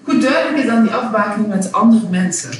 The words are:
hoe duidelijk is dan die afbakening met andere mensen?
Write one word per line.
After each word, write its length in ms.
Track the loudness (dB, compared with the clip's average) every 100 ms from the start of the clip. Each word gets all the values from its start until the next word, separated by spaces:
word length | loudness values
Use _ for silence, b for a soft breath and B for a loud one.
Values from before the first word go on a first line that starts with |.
hoe 160 | 0 0
duidelijk 400 | 2 0 0 0
is 80 | 0
dan 160 | 2
die 100 | 2
afbakening 560 | 0 -2 -2 -2 -2 -2
met 240 | -2 -2
andere 360 | 2 4 4 2
mensen? 400 | -2 -2 -4 -8